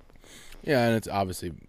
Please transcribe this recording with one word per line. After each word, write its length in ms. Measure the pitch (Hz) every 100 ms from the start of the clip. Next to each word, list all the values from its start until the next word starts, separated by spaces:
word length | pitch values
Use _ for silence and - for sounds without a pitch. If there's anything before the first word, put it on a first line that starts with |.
| - - - - - -
Yeah, 220 | - 135 117
and 80 | 113
it's 120 | -
obviously, 460 | 98 95 90 87 -